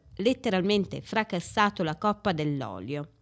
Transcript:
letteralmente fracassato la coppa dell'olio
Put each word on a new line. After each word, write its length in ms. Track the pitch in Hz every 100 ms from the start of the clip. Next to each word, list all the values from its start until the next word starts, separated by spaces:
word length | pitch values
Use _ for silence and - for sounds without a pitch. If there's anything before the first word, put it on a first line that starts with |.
| - -
letteralmente 840 | 208 262 240 190 185 208 185 139
fracassato 840 | - 220 214 175 - - 208 202
la 120 | 160 151
coppa 360 | 214 208 208
dell'olio 760 | 160 151 143 113 92 101 147 147 _